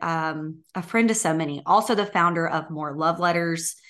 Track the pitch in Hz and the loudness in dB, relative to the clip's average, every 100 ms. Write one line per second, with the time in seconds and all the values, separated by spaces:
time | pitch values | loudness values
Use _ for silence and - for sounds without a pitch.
0 | 170 165 160 156 156 160 _ 185 170 226 | -2 -2 -2 -4 -8 -10 _ -10 -2 2
1 | 226 220 165 160 156 143 - 196 220 208 | 2 2 0 0 -2 -4 2 2 4 0
2 | 202 175 170 170 165 156 - 156 151 143 | 0 2 2 2 0 -2 -4 -6 -6 -2
3 | 160 165 175 170 170 165 165 - - | 0 2 0 2 0 -2 -6 -10 -18